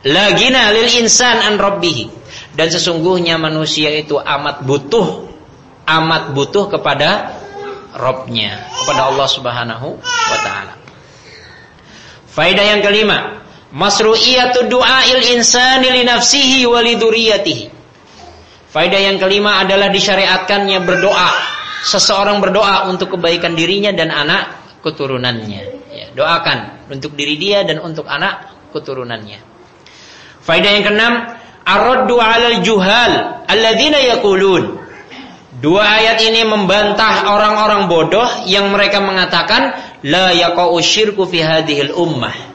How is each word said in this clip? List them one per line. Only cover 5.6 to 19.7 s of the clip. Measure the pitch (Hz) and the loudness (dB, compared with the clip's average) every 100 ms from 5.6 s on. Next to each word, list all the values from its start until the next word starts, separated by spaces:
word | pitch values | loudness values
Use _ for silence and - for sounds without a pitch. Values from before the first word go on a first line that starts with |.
| - - - | -20 -10 0
amat | 160 160 160 156 | 0 2 -2 -2
butuh | 139 139 202 196 | -2 0 0 0
kepada | 156 151 135 151 208 - - - - - - - | -2 -2 0 2 0 -4 -12 -16 -14 -12 -14 -16
Robnya, | - 127 127 - 117 104 98 - - | -4 -2 -2 -4 -4 -4 -6 -10 -6
kepada | - 135 135 | -2 0 0
Allah | 135 135 | 2 0
Subhanahu | 135 123 120 117 113 139 175 | 0 -4 -4 -6 -6 -10 -10
wa | 494 494 440 - | -6 -2 -2 -2
taala. | 427 98 - - - - - - - - - - - - - - - - - | -4 -8 -12 -18 -20 -20 -20 -20 -20 -20 -20 -20 -20 -20 -20 -20 -20 -20 -10
Faedah | - 165 190 | 0 0 2
yang | 208 208 202 | 2 2 2
kelima, | 208 214 151 - - - - - | 2 2 0 -4 -12 -18 -20 -18
masyru'iyatu | 135 196 202 220 220 240 254 254 247 226 | -4 -2 2 2 2 2 2 2 2 2
du'ail | 247 233 262 247 262 240 | 2 2 4 4 2 2
insani | 240 226 247 254 262 254 | 2 2 2 4 4 2
li | 254 247 | 2 2
nafsihi | 240 - 285 262 262 240 | 2 2 2 2 2 2
wa | 233 | 2
li | 233 | 2
dzurriyyatihi. | 226 226 226 226 202 190 127 104 - - - - - - - - - - | 2 2 2 2 0 0 -6 -8 -18 -20 -20 -20 -20 -20 -20 -20 -20 -6
Faedah | 156 175 196 | -2 0 2
yang | 196 196 | 0 0
kelima | 190 202 208 196 | 2 2 2 0
adalah | 190 | 2